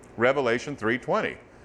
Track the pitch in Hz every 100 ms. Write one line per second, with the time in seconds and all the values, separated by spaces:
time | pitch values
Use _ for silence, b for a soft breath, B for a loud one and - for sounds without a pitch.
0 | - - 120 135 123 120 151 139 107 123
1 | - 202 123 62 - B